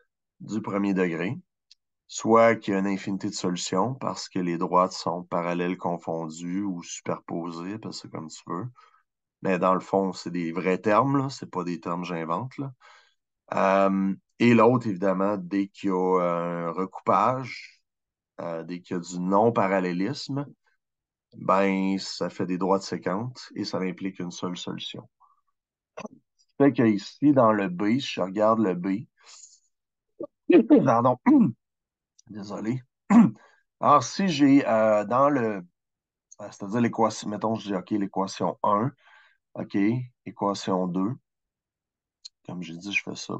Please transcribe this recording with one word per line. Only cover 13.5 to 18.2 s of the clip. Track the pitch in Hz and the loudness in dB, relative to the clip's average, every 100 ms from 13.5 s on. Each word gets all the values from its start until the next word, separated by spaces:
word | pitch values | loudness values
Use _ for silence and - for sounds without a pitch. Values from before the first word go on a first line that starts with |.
Euh, | - 95 98 98 98 98 95 _ - | 0 2 4 4 2 0 -2 _ 2
et | 120 | 6
l'autre, | 120 113 127 113 | 8 6 4 0
évidemment, | 90 98 92 98 101 | -2 0 0 0 -2
dès | 87 98 98 | -2 -2 -4
qu'il | - 98 | -4 -2
y | |
a | 92 92 92 | 0 2 2
un | 87 87 87 85 85 | 2 0 -2 -4 -4
recoupage, | 82 92 - - 95 110 131 123 - - _ _ _ _ _ | -4 -6 -4 0 2 2 0 -6 -14 -18 _ _ _ _ _